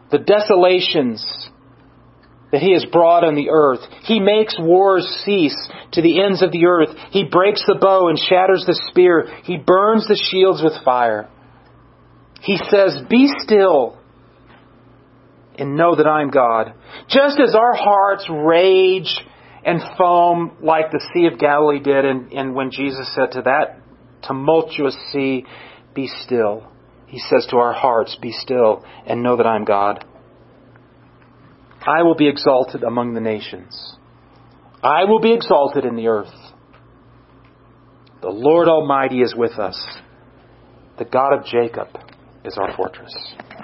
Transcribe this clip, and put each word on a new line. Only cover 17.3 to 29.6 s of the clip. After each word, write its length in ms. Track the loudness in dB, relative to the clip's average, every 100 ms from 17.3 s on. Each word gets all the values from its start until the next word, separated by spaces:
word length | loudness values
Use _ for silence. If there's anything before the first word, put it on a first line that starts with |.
| 2
as 160 | 2
our 200 | 4 2
hearts 540 | 2 2 2 2 -2 -6
rage 960 | -2 2 4 4 4 2 0 -4 -8 -10 -20 -20 -8
and 160 | -4 -4 -6 -2
foam 600 | 2 2 2 0 -4 -6
like 300 | -2 0 -2
the 120 | -6 -4
Sea 140 | 0 0
of 140 | 2
Galilee 400 | 0 2 2 0
did, 240 | 0 0
and, 280 | 0 -2 -6
and 220 | -8 -6
when 160 | -6 -6
Jesus 420 | -6 -8 -8 -8 -4
said 160 | -4
to 100 | -2
that 380 | -2 0 -2 -8 -20 -20 -20 _
tumultuous 720 | -12 -4 0 0 0 -4 -6 -6 -8
sea, 340 | -6 -4 -4 -8 -18 -20 -20 _
"Be 140 | -12 -10
still," 600 | -12 -6 -2 -2 -4 -12 -20 _ _ _
He 120 | -18
says 300 | -2 0 2
to 60 | 0
our 160 | 0
hearts, 420 | 0 0 0 -2
"Be 160 | -6 -12
still 540 | -12 -6 0 2 0 -6 -18 -8
and 180 | -4
know 120 | 0 0
that 80 | 0
I 100 |
am 80 | 0